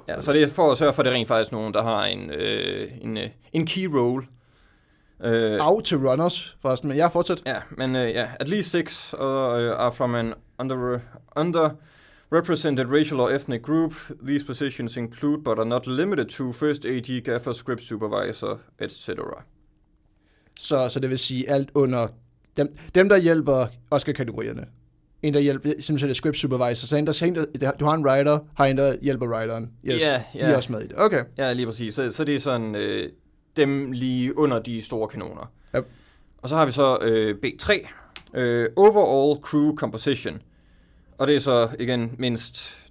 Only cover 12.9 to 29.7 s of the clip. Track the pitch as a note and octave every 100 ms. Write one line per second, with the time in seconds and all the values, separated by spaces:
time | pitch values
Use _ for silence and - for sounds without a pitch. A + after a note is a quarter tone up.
12.9 | C#3+ D3 C3+ A#2+ C3+ - A#2+ A#2+ D#3+ D#3+
13.9 | D#3 - - C3 C#3+ C#3+ B2 C#3 C3 A#2+
14.9 | B2 A#2 A#2+ D3 D3+ C#3+ A2 A2+ B2 B2
15.9 | B2+ F#3 F3 A2+ - B2+ A#2+ D3+ C#3+ A#2
16.9 | B2+ B2 B2+ A#2+ A#2+ B2+ A#2+ - A#2+ -
17.9 | G#2+ G#2+ G#2 F#2+ G#2+ G#2 G#2+ - - G#2+
18.9 | - - F#2 - - - _ _ _ _
19.9 | _ _ _ _ _ _ - - C#3+ B2
20.9 | C3+ C3 C3 - C3 C3+ C#3 C#3 D3+ C3+
21.9 | B2+ A#2 - _ _ _ - C#3+ - -
22.9 | F3+ G3 G3+ E3 E3 C#3 C3 A#2 - -
23.9 | C#3+ D3+ C3 A#2+ A2 A2 A#2+ A#2+ - _
24.9 | _ _ _ D3+ C#3+ C#3+ C3+ D3+ D3+ -
25.9 | D3 C#3 B2 D#3 C#3 C#3+ B2+ B2 A#2+ B2
26.9 | D3 D3+ D3 E3+ E3+ D3+ - C3+ - D3
27.9 | D#3+ C#3 C3+ C#3+ D3 D3+ - C#3 C3+ C#3
28.9 | B2+ C#3 B2 A#2+ A2+ A2+ A2+ A2+